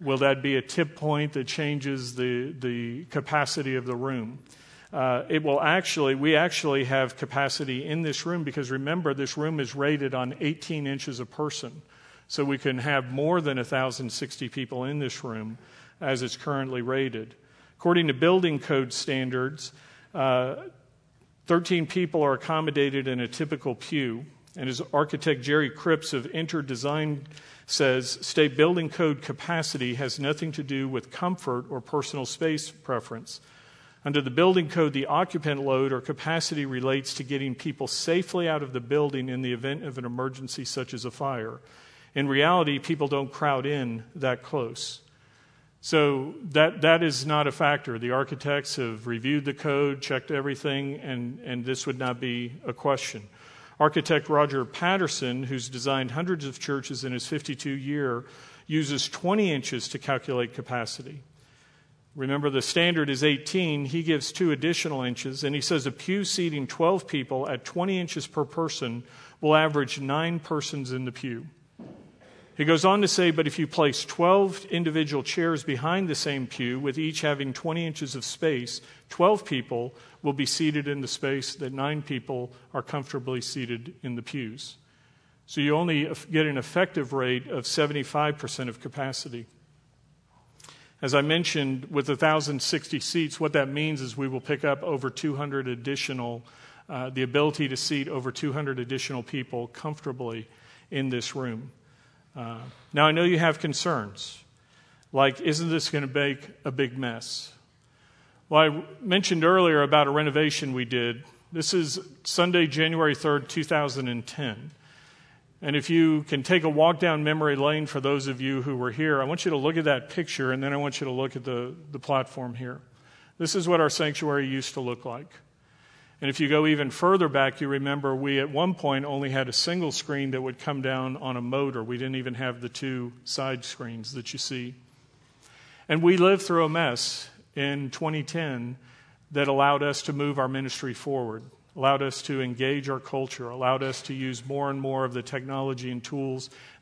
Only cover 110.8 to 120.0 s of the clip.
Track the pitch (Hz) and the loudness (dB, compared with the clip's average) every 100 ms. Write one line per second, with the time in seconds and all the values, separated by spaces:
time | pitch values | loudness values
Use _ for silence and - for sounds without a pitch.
110.8 | 120 123 120 117 - - _ 165 156 185 | 0 0 0 -2 -10 -20 _ -6 0 2
111.8 | 156 - - - - - 175 180 170 139 | 0 -2 -10 -12 -2 2 4 4 4 4
112.8 | 160 165 156 135 156 143 131 165 147 156 | 2 4 2 2 2 0 0 -4 0 2
113.8 | 143 131 127 117 113 - 135 107 143 - | 0 -2 -4 -4 -8 -8 -6 -6 -12 -18
114.8 | _ - - - - _ _ _ 156 147 | _ -20 -20 -20 -20 _ _ _ -2 0
115.8 | 131 165 160 151 147 143 127 185 160 151 | 4 6 6 4 2 -2 4 4 4 6
116.8 | 160 165 175 156 151 156 151 139 143 156 | 6 6 2 2 2 2 2 4 2 2
117.8 | 147 143 135 143 135 127 135 135 127 127 | 0 -2 0 0 0 -4 -2 -2 -2 -2
118.8 | 123 113 156 143 131 170 190 147 143 165 | -2 0 2 2 2 0 0 2 2 2
119.8 | 151 131 | 2 2